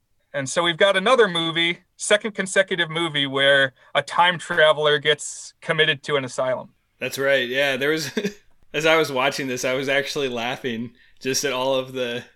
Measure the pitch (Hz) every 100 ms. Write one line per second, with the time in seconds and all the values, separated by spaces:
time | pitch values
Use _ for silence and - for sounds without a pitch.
0 | _ _ _ 143 135 180 170 160 202 190
1 | 196 254 208 170 165 160 170 175 _ -
2 | - 208 226 - 190 196 190 180 165 160
3 | 170 147 139 135 139 139 135 - _ -
4 | - - 175 170 - 175 156 147 151 147
5 | 147 147 - - - - - 160 156 143
6 | - 143 127 - 131 127 - _ _ -
7 | 127 135 139 139 120 135 143 131 143 160
8 | 139 220 202 - _ _ _ 151 160 160
9 | 147 127 135 139 135 127 135 131 135 139
10 | 139 151 135 120 120 131 131 113 123 -
11 | _ - 131 131 143 127 131 135 131 127
12 | 120 120 -